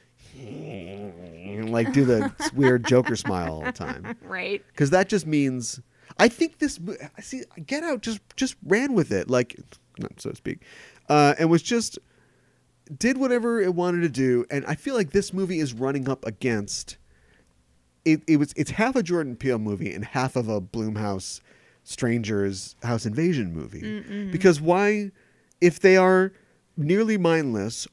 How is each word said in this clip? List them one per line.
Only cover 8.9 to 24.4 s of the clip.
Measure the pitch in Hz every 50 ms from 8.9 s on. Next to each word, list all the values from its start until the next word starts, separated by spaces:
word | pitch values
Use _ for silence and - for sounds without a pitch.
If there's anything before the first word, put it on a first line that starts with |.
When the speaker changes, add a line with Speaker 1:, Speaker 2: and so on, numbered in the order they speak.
| 262
Speaker 1:
with | 208 151 - 104
it, | 95 85 -
like, | 120 123 123 - - - - _ - - _ _ _ -
not | - - - -
so | - -
to | -
speak, | - - - - - - - - - - - - - _ -
uh, | 147 151 147 143 143 -
and | 160 160
was | 170 165 -
just, | - 240 233 220 - - - - _ _ _ _ _ _ _ _ _ _ _ _ _ _ _ _ - 156 135
did | - 233 269 254
whatever | 269 254 247 240 220 240 233 233
it | 196 180 180
wanted | 170 175 180 175 175 170
to | 165
do. | 131 131 135 131 123 120 120 -
And | - 139 135
I | - 151
feel | - - 285 269
like | 240 202 143 -
this | 202 196 - -
movie | 185 190 170 185 160
is | 156 135 120
running | 110 127 135 139 143 131 135
up | 135 - -
against, | 113 110 - - 127 117 107 101 101 - - - - - - _ _ _ _ _ _ _ _ _ _ _ _ _ _ _ _ _ _ _ _ -
it, | 165 156 156 -
it | - 160
was, | 147 147 143 -
it's | - 147 - -
half | - 220 254 262
a | 269 202
Jordan | 160 175 175 156 135 123
Peele | - - 135 123 113
movie | 107 107 104 92 - 101 -
and | 82 107
half | - - 131 127 131 -
of | 131 120 107
a | 110 104
Blumhouse | 92 95 - 113 110 110 107 107 107 104 98 95 92 - - - _ _ _ _ _ _ _ _ _
Strangers | - - - - 120 117 120 110 101 110 101 98 98 98 95 - - - _ -
House | 117 120 113 -
Invasion | 117 104 131 160 175 175 135 107 90 82
movie. | 80 71 55 - -
Speaker 2:
Mm-mm. | - 214 214 208 - - 202 202 208 190
Speaker 1:
Because | 175 165